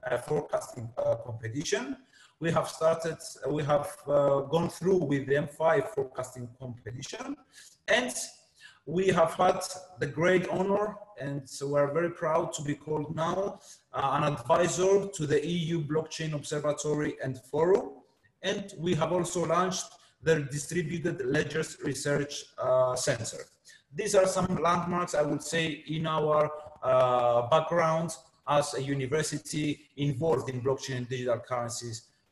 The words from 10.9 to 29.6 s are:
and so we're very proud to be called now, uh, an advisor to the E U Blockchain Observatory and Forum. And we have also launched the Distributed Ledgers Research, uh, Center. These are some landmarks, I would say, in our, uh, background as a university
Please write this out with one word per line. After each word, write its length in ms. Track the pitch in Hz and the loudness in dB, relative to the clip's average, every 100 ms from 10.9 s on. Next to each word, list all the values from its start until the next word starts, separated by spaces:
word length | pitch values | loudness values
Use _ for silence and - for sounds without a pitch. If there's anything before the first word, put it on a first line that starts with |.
| - - - | -6 -16 -12
and 280 | 139 143 - | -8 -8 -8
so 200 | - 139 | -10 -2
we're 240 | 143 143 | 2 2
very 180 | 147 170 | 2 -2
proud 420 | 170 165 160 170 | -2 0 2 0
to 80 | - | -4
be 120 | 143 | -4
called 400 | 143 - 156 147 | -6 -4 -4 -4
now, 460 | 160 165 180 196 190 - - _ | -4 -2 -2 -4 -6 -18 -20 _
uh, 240 | 123 135 139 | -4 0 2
an 160 | 151 | 0
advisor 760 | 143 - 165 175 147 190 196 196 - | -2 2 4 4 4 4 4 2 -6
to 100 | 147 | 0
the 180 | 143 | 0
E 120 | 151 175 160 165 | 2 -2 -2 -2
U 40 | |
Blockchain 500 | 147 151 - - 160 | 0 -2 -2 -6 -4
Observatory 840 | 151 - 151 147 143 151 147 147 - | -4 -4 -4 -2 -2 -2 0 -2 -4
and 160 | 135 131 - | -6 -8 -4
Forum. 400 | 147 165 202 - - _ _ _ _ | 0 4 4 2 -10 _ _ _ _
And 300 | 185 214 - - | -4 -4 -6 -6
we 160 | 165 | 0
have 180 | 160 156 | 2 2
also 320 | 175 165 180 | 0 0 -2
launched 400 | 160 170 185 185 - - _ _ | 0 2 2 -2 -8 -14 _ _
the 180 | - 160 143 143 | 2 2 2 -6
Distributed 600 | - 170 156 170 175 151 127 | -4 -4 -2 -2 -4 -2 0
Ledgers 500 | 151 151 156 160 - | 0 0 -2 -4 -6
Research, 600 | 147 - 147 143 143 - - - | -6 -4 0 0 -2 -6 -14 -6
uh, 380 | 123 127 127 127 | 2 4 4 2
Center. 460 | - 123 - - - _ - - _ | 0 -2 -4 -10 -14 _ -20 -20 _
These 200 | 143 208 | -6 2
are 120 | 196 190 | 4 4
some 300 | 185 180 175 | 4 0 2
landmarks, 580 | 160 175 175 175 175 | 2 2 2 -2 0
I 80 | 147 | 0
would 200 | 151 147 | 2 0
say, 420 | - 165 160 139 - | -2 0 0 -4 -6
in 200 | 156 160 | -4 0
our, 440 | 156 151 151 151 - - - | 0 2 4 2 -2 -14 -6
uh, 680 | 127 127 127 123 123 120 120 | 2 6 6 6 4 4 6
background 680 | 160 151 170 165 160 165 - - _ - | 4 4 2 2 2 -2 -6 -16 _ 0
as 240 | 147 143 | 2 2
a 80 | - | -2
university 1080 | 135 139 131 151 151 151 - 156 | -2 -2 0 0 -2 -4 -6 -4